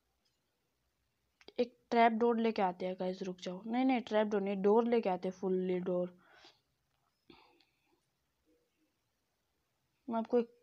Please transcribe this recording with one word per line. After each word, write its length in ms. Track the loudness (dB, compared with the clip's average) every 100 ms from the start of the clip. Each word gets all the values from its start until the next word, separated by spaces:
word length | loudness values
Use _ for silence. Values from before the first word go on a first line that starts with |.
| _ _ _ _ _ _ _ _ _ _ _ _ _ _ -10 -4
एक 180 | -4 -6 _
ट्रैप 200 | 4 4
डोर 240 | 4 2 2
लेके 240 | 0 0
आते 240 | 0 -2 -6
हैं 100 | -6
गाइस, 220 | -6 -6
रुक 180 | -8 -8
जाओ। 200 | -10 -10 -6
नहीं, 200 | -2 0
नहीं, 160 | 0
ट्रैप 260 | 0 0 2
डोर 140 | 0
नहीं, 200 | -2 0
डोर 260 | 4 4 4
लेके 220 | 2 0
आते 180 | -2 -4
हैं, 80 | -6
फुल्ली 440 | -2 -2 0 -2
डोर। 340 | -2 -2 -4 -8 _ -20 -20 _ _ _ _ _ _ _ _ -20 _ _ _ _ _ _ _ _ _ _ _ _ _ _ _ _ _ _ _ _ _ _ _ _ _ _ -8
मैं 120 | -6
आपको 200 | 0 0
एक 160 | 0 _